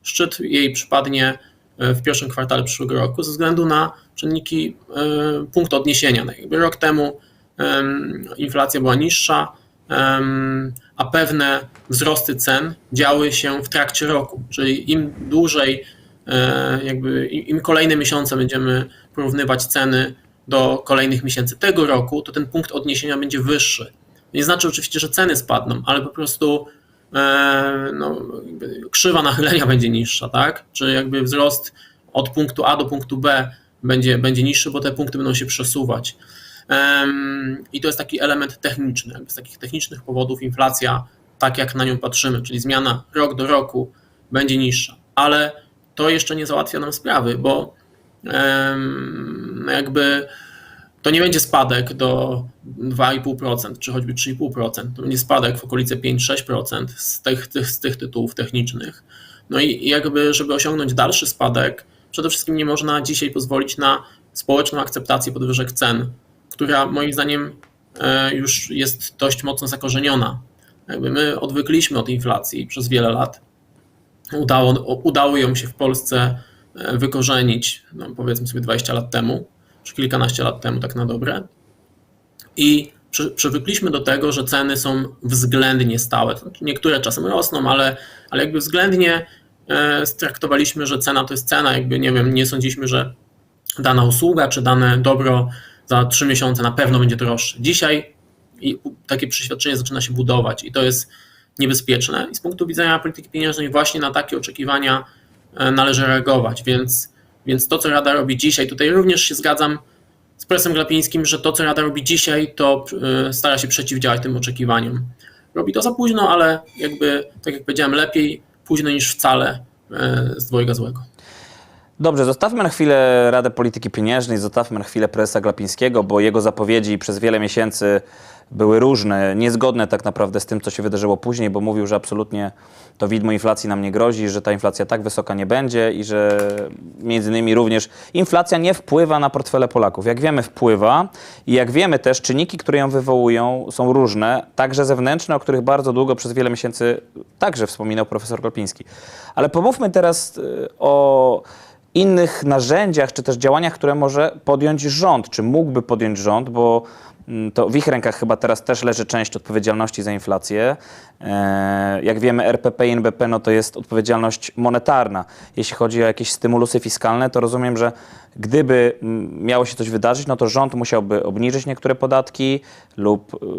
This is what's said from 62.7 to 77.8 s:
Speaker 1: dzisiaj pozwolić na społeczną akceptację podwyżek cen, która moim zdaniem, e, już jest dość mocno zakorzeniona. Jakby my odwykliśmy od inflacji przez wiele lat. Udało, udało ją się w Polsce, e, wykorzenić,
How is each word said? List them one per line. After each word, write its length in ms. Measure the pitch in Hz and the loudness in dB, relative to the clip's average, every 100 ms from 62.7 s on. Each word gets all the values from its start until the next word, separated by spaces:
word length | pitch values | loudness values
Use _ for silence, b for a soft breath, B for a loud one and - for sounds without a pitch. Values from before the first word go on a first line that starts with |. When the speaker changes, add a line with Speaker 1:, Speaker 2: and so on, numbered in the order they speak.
| 147 151 147 | -2 -2 -2
Speaker 1:
dzisiaj 300 | 139 147 143 | -2 -4 -4
pozwolić 480 | 139 131 139 135 - | -4 -2 -2 -4 0
na 240 | 110 - B B B | 0 0 B B B
społeczną 480 | - - 139 147 147 | -8 0 2 2 -4
akceptację 520 | 139 139 - 127 131 | -6 -6 -2 -2 -2
podwyżek 400 | 127 127 127 123 | -4 -2 -2 -2
cen, 400 | - 123 117 123 - _ _ _ | -2 0 0 -4 -10 _ _ _
która 340 | - 143 143 135 | -6 0 2 0
moim 260 | 143 147 | 0 -2
zdaniem, 400 | 143 143 147 147 147 _ _ _ - | -2 -2 -2 -6 -12 _ _ _ -4
e, 340 | 131 135 135 | 0 0 0
już 360 | 139 139 - - | -2 -2 -4 -4
jest 460 | 143 131 123 - - | -4 -4 -4 -10 -4
dość 280 | 139 131 | -2 -2
mocno 240 | 143 139 135 | -6 -6 -6
zakorzeniona. 720 | 139 135 131 143 131 113 - - _ b b - | -6 -4 -2 0 0 0 -4 -14 _ b b -12
Jakby 220 | - 127 | -8 -4
my 300 | 139 151 143 | 0 0 -2
odwykliśmy 580 | 139 139 143 160 - 131 | -4 -4 0 0 0 -2
od 100 | 117 | -2
inflacji 580 | 123 123 - - 123 120 | -4 -2 -2 -4 -8 -10
przez 220 | 135 123 | -8 -2
wiele 200 | 123 117 | 2 2
lat. 320 | 117 131 - _ _ _ _ _ _ _ _ - | 0 -2 -6 _ _ _ _ _ _ _ _ -8
Udało, 400 | 151 131 131 127 127 - 127 | -4 2 4 4 4 0 -2
udało 340 | 165 139 143 143 | 0 2 2 2
ją 180 | 127 | 2
się 120 | 127 - | 0 -4
w 80 | |
Polsce, 640 | - 135 127 - 127 123 123 B B B - | -2 -2 -2 -2 0 0 -2 B B B -10
e, 220 | - 123 | -4 -2
wykorzenić, 840 | 131 135 127 131 127 117 - - | -2 0 0 2 2 0 -2 -8